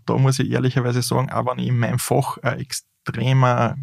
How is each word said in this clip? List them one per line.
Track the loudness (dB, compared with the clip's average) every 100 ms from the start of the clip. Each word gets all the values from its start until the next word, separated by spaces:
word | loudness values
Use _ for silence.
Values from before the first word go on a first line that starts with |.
| -2
da | 2
muss | 2 2
ich | 0
ehrlicherweise | 0 0 0 0 -2
sagen, | 0 -2 0
auch | -2 -2
wenn | -2
ich | -2
in | 0
meinem | 0 -2
Fach | 0 0 0 -4
ein | -4 -4
extremer | -8 -10 -12 _ -8 -4 2 4 4 4 0 -2